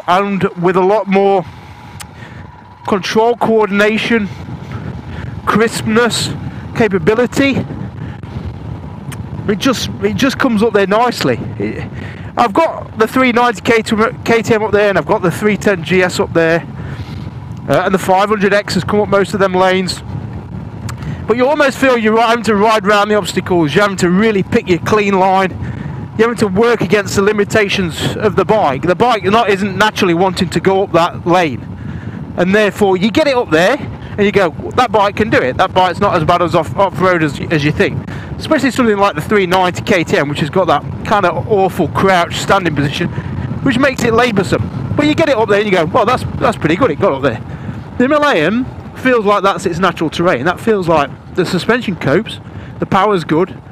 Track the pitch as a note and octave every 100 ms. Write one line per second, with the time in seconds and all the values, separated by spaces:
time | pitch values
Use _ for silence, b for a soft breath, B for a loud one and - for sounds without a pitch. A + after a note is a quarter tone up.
0 | - F3+ G3+ F#3+ F#3+ F3 F3 F#3 F#3 G#3+
1 | G3 F#3+ G3 G3 E3 B B B B B
2 | B B B B B B B - - G3
3 | - A3 A#3 A3+ A3+ A3 G#3 G3+ G#3+ A3
4 | - A3+ G3+ - - - - - - -
5 | - B B B - G#3 A3+ - A3+ A3
6 | A#3 - - - B B B - A3 F#3+
7 | D#3 A3 B3 - C#4 G#3 - - - -
8 | B B - - - - - - - -
9 | - - - - - G3+ C4+ A#3 - -
10 | G3+ F#3+ C4+ - C4 G#3+ A3+ G3+ F#3+ G#3
11 | A#3+ A#3 C#3+ A2+ - - G#2 A2+ - B
12 | B B B - A#3 B3+ D#4+ - - -
13 | A3+ C4 B3+ A#3 A#3+ F#3 - A3+ - G#3
14 | A3 - - A3+ - A3 G#3+ G3+ G#3 F#3
15 | C#3+ G#3 F3+ D#3+ G#3+ G3+ G#3 F#3+ D3+ F#3
16 | F3+ F#3+ F#3 E3 E3 E3 - B B B
17 | B B B B B - - D3 F#3 F#3+
18 | - F#3 G#3 G#3+ F#3+ G3+ G3+ F#3 - G#3
19 | G3 G3 F#3 G3+ F#3+ F#3 F#3 F#3 F#3 -
20 | - - - - - - - - - B
21 | B B B A#3+ B3+ D4+ C#4 - C4+ A#3+
22 | G#3+ A3 A3+ A#3+ G#3+ G#3 A3+ A3 F#3+ G3+
23 | G#3 G#3 F3 F#3+ F#3 F3+ D3+ D#3+ G#3 F3+
24 | F3 F3+ A3+ G3+ - A#3 F3+ E3 - G#3+
25 | G3+ F#3+ F#3+ F#3+ F#3+ - B B B B
26 | B - A#3 A3+ G#3 F#3 A#3 A3+ F3+ G#3
27 | C#3+ G3 G3 G#3+ G3+ A3+ G3 G3+ F3 -
28 | G#3 - G#3+ F#3 F3+ G#3+ D#3 C3 D#3+ E3+
29 | A#3+ A3 F3+ A3 G3+ F#3+ G3+ F#3 G#3+ -
30 | F#3+ E3 F#3+ F3+ F3 F3 F#3+ F#3+ - E3
31 | E3+ C#3+ A#2 F3+ E3 A#2+ - - B B
32 | B B B - F3+ G#3 G#3 - G3+ F#3+
33 | A3 B3 D4 B3 G3 D#3 F#3+ C#4 - -
34 | - - G3+ G3 F3 C#3 - - B3 G#3
35 | G3+ G3+ G#3+ B3+ C3 - F#3 F#3 F#3 E3+
36 | G3+ E3+ D#3 F3 E3+ F3 D#3 F#3+ G3 C#3+
37 | F#3 F3 D#3 - - D#3 D3 D3+ E3+ -
38 | - B B B - D#4 C4 A#3+ A#3 G3+
39 | G3+ - C#3 G#3 F3+ F#3 F3+ - - F#3+
40 | D#3 G3 C#3+ C#3 D#3 F#3+ E3 C#3+ - -
41 | - G#3 F3 E3 - G3+ F#3+ - C#3+ -
42 | G3 F#3 E3+ - - G3 E3+ C#3+ C#3+ -
43 | F3 B B B B - C4+ A#3 C#4 C4
44 | A#3 A3+ B3 G3+ F#3 E3 - - - -
45 | D4 D4 D#4 A#3 A3 G3+ G#3+ F3+ D#3+ B3
46 | G#3+ B3+ - - - - D#3 F3+ G#3+ C#3+
47 | F#3 C3+ C3+ A2 - B B B B -
48 | B3+ D4+ D4 G3 D3+ A#3 C4 - - -
49 | B3+ A#3+ G3+ G3+ G3 E3 F#3 E3 F#3 -
50 | D#3 - F3 C3 D#3 E3+ A3+ G#3 E3+ D#3+
51 | C#3 - - - E3+ F3+ - A#3+ G#3+ D#3+
52 | C#3 E3 A3+ - B B B B E3 F#3+
53 | G#3 G3 D3 D#3 F#3+ - -